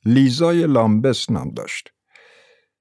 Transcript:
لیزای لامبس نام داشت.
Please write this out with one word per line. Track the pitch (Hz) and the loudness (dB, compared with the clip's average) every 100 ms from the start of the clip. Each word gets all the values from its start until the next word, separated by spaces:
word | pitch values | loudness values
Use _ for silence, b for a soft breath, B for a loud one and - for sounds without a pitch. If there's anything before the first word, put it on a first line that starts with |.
| 107 | 0
لیزای | 127 135 127 170 170 165 | 4 4 2 0 0 0
لامبس | 127 110 107 131 113 - | 2 2 2 0 -2 -4
نام | 98 73 | -6 -6
داشت. | - - - - _ _ b b b b b b b | -12 -12 -14 -16 _ _ b b b b b b b